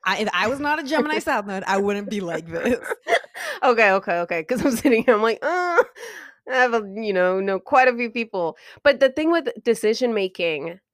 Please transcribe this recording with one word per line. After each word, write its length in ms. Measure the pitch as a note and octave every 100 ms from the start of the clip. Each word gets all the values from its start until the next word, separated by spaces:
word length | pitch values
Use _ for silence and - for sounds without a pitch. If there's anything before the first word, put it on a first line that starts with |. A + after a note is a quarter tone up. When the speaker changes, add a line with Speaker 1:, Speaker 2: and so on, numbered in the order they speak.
Speaker 1:
I, 140 | F3+ F#3+
if 100 | G#3
I 140 | F3 G#3
was 120 | C4+
not 200 | D4 D4+
a 40 |
Gemini 360 | C#4 D4+ D4+ D#4
Speaker 2:
<laughs> 100 | D#4
Speaker 1:
South 160 | C4 G3+
Node, 180 | G3 F#3+
I 120 | G3
wouldn't 320 | G3+ G3+ G3+
be 100 | G#3
like 260 | F3 D#3+ E3
this." 320 | E3 B3 B3
Speaker 2:
<laughs> 60 | - - - - - - D#5+ B4
Okay, 280 | C4 A#3 G#3+
okay, 260 | F#3+ G3 F3
okay. 240 | F3 E3+
'Cause 200 | D#3+ B3 C#4
I'm 60 | A#3
sitting 280 | D4+ A3+
here, 120 | A#3+ G#3+
I'm 60 |
like, 180 | A3+ G#3+
"Uh, 60 | C#4+
I 360 | F4+ F4+ E4+ - - A4+ G#4+ - _ -
have 240 | C4 B3+
a, 100 | A3+ G3+ G3
you 180 | A3
know, 260 | F#3 F3+ F#3+
know 200 | G3 F#3+
quite 280 | - C#4+ B3+
a 80 | A#3+
few 140 | A#3+
people." 460 | A#3+ A3+ G3 E3+ - - -
But 160 | D4 C4+
the 100 | -
thing 220 | B3+ D#4
with 160 | E4+ C#4 -
decision 500 | B3 A3 G#3+ A3+ B3
making 680 | A3 F#3+ - E3+ D3+ E3 F3 _